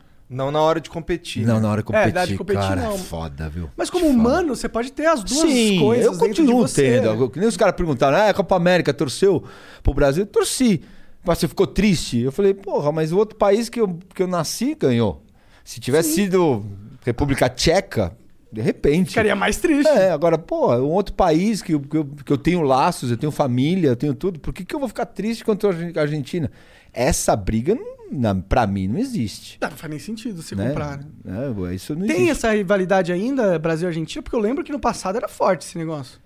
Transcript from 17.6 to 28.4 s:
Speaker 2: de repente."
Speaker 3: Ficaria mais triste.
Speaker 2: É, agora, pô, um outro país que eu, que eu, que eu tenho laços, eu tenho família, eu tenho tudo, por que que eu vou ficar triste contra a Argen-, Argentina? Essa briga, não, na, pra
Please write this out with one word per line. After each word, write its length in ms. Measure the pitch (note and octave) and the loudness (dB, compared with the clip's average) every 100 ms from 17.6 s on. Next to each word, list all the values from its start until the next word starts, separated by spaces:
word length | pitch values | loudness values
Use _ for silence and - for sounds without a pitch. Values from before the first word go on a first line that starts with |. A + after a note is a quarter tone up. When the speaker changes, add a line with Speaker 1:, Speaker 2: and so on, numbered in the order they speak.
| E3+ F3+ G3 - F2 - - - _ | 2 2 0 -2 -2 -4 -18 -20 _
Speaker 2:
de 80 | A2 | -4
repente." 480 | B2+ - - D#3 F#3 | -4 0 2 2 2
Speaker 3:
Ficaria 260 | A#3+ G#3+ G3+ | 0 0 2
mais 220 | F#3+ G#3 | 0 0
triste. 320 | F4 C#4+ D4+ | 2 4 4
Speaker 2:
É, 220 | C4 F#3+ | 4 4
agora, 260 | D3+ E3+ D#3+ | 4 2 2
pô, 380 | - E4 A#3+ B2 | 0 0 2 2
um 160 | C#3 | 2
outro 240 | F3+ G3 - | 0 0 2
país 480 | F#3 D#3+ G3+ G3+ | 2 4 2 -2
que 100 | - | -2
eu, 60 | D3+ | -4
que 180 | C#3+ D3+ | -2 -4
eu, 80 | C#3+ | -4
que 260 | D3 - | -6 -2
eu 60 | C#3+ | 0
tenho 240 | D#3+ F3 | 2 2
laços, 480 | C#3+ C3 E3 E3+ B2 | 2 4 2 0 -2
eu 80 | A#2 | -2
tenho 140 | D3+ | -2
família, 560 | - C#3+ B2 C#3+ F#3+ D3+ | -2 0 2 2 2 2
eu 60 | A#2 | 2
tenho 180 | D3 | -2
tudo, 260 | B2+ F#3 D#3+ | -2 -4 -6
por 140 | - | -8
que 100 | - | -10
que 120 | F3+ D#4 | -8 -6
eu 40 | |
vou 80 | C4 | -6
ficar 200 | - A#3+ | -6 -8
triste 360 | - G#3 A3+ | -6 -6 -4
contra 260 | - G#3 G3+ | -2 0 0
a 40 | |
Argen-, 240 | E3+ E3+ D#3+ | 0 -4 -2
Argentina? 520 | D3 D3+ B2 F3 D3 - - - - | -2 -2 -4 -4 -4 -6 -20 -20 -12
Essa 440 | - C3 - - C3 | -2 0 0 0 0
briga, 400 | F#2+ A2+ C3+ B3+ | 0 -2 0 -2
não, 100 | A#4+ C5 G#4+ | -6 -16 -10
na, 220 | F3+ A2 | -2 0
pra 320 | F#2+ | 0